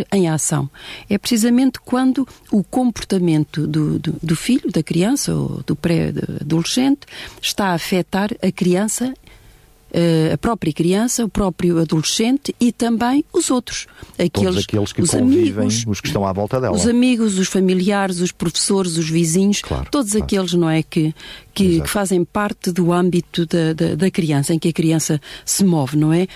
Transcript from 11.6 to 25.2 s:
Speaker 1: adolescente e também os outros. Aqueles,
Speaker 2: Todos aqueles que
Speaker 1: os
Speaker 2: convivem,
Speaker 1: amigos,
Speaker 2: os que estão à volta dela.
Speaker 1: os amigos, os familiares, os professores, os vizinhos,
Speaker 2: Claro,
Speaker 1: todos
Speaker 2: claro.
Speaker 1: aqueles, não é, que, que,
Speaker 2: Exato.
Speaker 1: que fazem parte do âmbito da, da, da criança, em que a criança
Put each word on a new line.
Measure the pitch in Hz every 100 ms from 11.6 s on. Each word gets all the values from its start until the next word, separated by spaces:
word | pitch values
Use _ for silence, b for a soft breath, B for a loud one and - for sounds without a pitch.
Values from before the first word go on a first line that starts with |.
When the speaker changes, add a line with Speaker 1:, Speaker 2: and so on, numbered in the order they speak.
| 175 170
Speaker 1:
adolescente | 160 156 - - 226 277 - -
e | 240
também | - 233 226 240 285 -
os | 381 -
outros. | 254 - - - B B
Aqueles, | - 175
Speaker 2:
Todos | 104 95 92
aqueles | - 107 104
que | -
Speaker 1:
os | 170
Speaker 2:
convivem, | - 254 320 320 -
Speaker 1:
amigos, | 104 110
Speaker 2:
os | 113 101
que | -
estão | 104
à | 98
volta | 92 104 131
dela. | 120 87
Speaker 1:
os | 226
amigos, | 240 254 233 220 190
os | 185
familiares, | 190 185 185 180 202 190 175
os | 180
professores, | - 170 - - 196 180 165
os | 160
vizinhos, | 165 165 180 196 202
Speaker 2:
Claro, | - 67 -
Speaker 1:
todos | 294 208
Speaker 2:
claro. | 214
Speaker 1:
aqueles, | 135 196 180
não | 175 160
é, | 160
que, | - 170 156 - B B B
que, | -
Speaker 2:
Exato. | 185 165
Speaker 1:
que | 147
fazem | 208 196 180
parte | 175 208 208 - 190
do | 180 170
âmbito | 175 180 170 - - 165
da, | 175 160
da, | 160 165 156
da | 190
criança, | - 156 143 139
em | 160
que | 170
a |
criança | 170 160 160 - 151